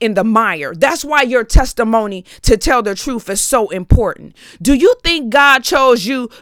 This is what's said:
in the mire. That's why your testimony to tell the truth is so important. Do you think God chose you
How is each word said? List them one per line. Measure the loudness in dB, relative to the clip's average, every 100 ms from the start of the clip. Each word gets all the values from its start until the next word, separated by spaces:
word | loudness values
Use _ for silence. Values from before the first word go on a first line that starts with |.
in | -4
the | 0
mire. | 0 2 2 -2 -6
That's | -6 -4 -4
why | -2 -2
your | 0 0
testimony | 2 2 2 -2 0 0 -2 -8 -14 -6
to | 0 0
tell | 2 0
the | -2 -6
truth | -6 -8 -6
is | -6
so | -2 -2 -2
important. | -4 2 2 2 -6 -14 -20 -20 -4
Do | 0
you | 4 4 2
think | 0 -2 0
God | 2 4 2
chose | 2 2 4 2 0
you | -6 -6 -10